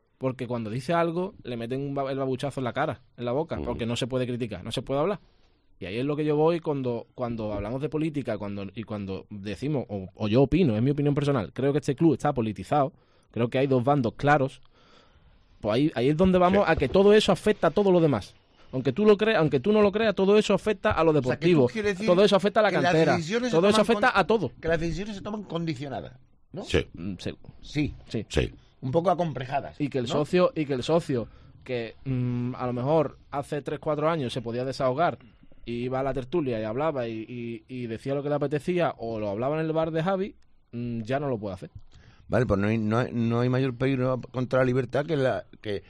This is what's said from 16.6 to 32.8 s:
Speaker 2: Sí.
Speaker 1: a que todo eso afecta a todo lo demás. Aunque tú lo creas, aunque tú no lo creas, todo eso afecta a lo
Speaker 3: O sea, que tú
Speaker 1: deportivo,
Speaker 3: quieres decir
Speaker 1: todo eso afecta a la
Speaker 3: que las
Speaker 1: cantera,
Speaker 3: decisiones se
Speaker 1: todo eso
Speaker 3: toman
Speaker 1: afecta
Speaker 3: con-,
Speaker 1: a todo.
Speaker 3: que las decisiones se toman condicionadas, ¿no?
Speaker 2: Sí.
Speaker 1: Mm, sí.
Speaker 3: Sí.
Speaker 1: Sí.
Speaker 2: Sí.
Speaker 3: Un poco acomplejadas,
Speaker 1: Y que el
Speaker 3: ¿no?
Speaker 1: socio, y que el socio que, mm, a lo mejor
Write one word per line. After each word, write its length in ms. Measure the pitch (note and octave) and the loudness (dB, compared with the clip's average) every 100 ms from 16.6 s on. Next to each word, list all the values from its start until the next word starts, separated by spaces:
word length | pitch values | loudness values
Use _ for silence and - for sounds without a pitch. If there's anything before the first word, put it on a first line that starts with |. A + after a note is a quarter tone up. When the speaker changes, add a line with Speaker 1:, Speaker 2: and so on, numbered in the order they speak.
| F3 | 4
Speaker 2:
Sí. 40 | |
Speaker 1:
a 40 | D#3+ | 2
que 120 | C3+ | 2
todo 260 | F#3+ G3+ | 6 8
eso 180 | G#3+ G#3 | 6 6
afecta 360 | F3+ G#3+ G#3 E3+ | 2 0 2 2
a 40 | |
todo 200 | F3+ G3 | 2 4
lo 80 | F3+ | 4
demás. 360 | D#3+ A#2 - - _ _ - | 4 2 -4 -18 _ _ -10
Aunque 200 | C3 B2+ | -4 -2
tú 120 | B2 G#3+ | 2 6
lo 120 | G3+ | 6
creas, 220 | A3 G#3+ | 4 2
aunque 200 | D#3 C#3+ | 4 2
tú 140 | G3+ | 4
no 80 | G#3+ | 4
lo 100 | G#3 | 4
creas, 240 | G3+ A3 F#3+ | 4 0 2
todo 220 | F#3+ G#3+ | 4 4
eso 160 | G#3 | 4
afecta 380 | G3 A3 G#3+ G#3+ | 2 0 -2 0
a 120 | - | 2
lo 60 | - | 4
Speaker 3:
O 20 | |
sea, 80 | D#3 | 4
que 0 | |
tú 60 | B2 | 2
Speaker 1:
deportivo, 380 | C#3+ E3 E3 B2 | 2 4 6 6
Speaker 3:
quieres 260 | A3 G#3 F#3 | 2 -2 0
decir 100 | G#3 | 2
Speaker 1:
todo 160 | F3+ | 6
eso 120 | G#3 G3 | 6 6
afecta 240 | G3+ G#3+ | 4 4
a 20 | |
la 60 | G#3 | 4
Speaker 3:
que 60 | F3 | 4
las 60 | F3 | 2
Speaker 1:
cantera, 300 | D#3+ D#3+ A#2+ | 4 4 2
Speaker 3:
decisiones 320 | D#3 A3+ B3 | 0 -2 0
se 60 | E3+ | 4
Speaker 1:
todo 100 | G3 | 6
eso 100 | A3 | 6
Speaker 3:
toman 40 | G3+ | 4
Speaker 1:
afecta 200 | A3 B3+ | 4 2
Speaker 3:
con-, 80 | F#3+ | 2
Speaker 1:
a 60 | F3 | 2
todo. 240 | A3+ C#3 - | 2 0 -4
Speaker 3:
que 60 | E3 | -2
las 120 | E3+ | 0
decisiones 360 | E3+ D#3+ G#3 G3+ | 0 -4 -6 -8
se 60 | |
toman 220 | G#3 G#3+ | -8 -8
condicionadas, 680 | F#3 E3 E3 B2 C#3+ A#2 C2+ - - _ _ | -6 -6 -4 -6 -6 -8 -10 -16 -20 _ _
¿no? 100 | - | -14
Speaker 2:
Sí. 240 | - E2 - | -2 -2 -2
Speaker 1:
Mm, 200 | - F#2 F2+ | -8 -10 -8
sí. 120 | - - - - | -8 -10 -14 -20
Speaker 3:
Sí. 320 | - D3 C#3+ - - | -8 -4 -4 -6 -8
Speaker 1:
Sí. 180 | A2+ - | -8 -4
Speaker 2:
Sí. 220 | - B1 - _ _ | -2 -2 -4 _ _
Speaker 3:
Un 100 | C3 | -2
poco 180 | D#3+ F3 | 0 2
acomplejadas, 680 | E3 E3+ C3 B2+ C#3 - - | 0 -2 -6 -6 -6 -6 -6
Speaker 1:
Y 80 | C#3+ | -4
que 80 | C3+ | -2
el 80 | A#2+ | -2
Speaker 3:
¿no? 60 | |
Speaker 1:
socio, 400 | D3 D3 F3+ F3+ - | -2 2 4 2 2
y 100 | C#3 | -2
que 80 | |
el 100 | C3 | -2
socio 440 | A#2+ E3 D#3+ B2+ G#2+ - - - - | 0 0 0 -4 -4 -12 -20 -16 -8
que, 300 | B2 A2+ - C3+ | -6 -6 -10 -4
mm, 480 | B2+ B2 B2 B2 B2+ | -2 -2 -2 -4 -4
a 100 | B2+ | -6
lo 60 | |
mejor 440 | B2 | -4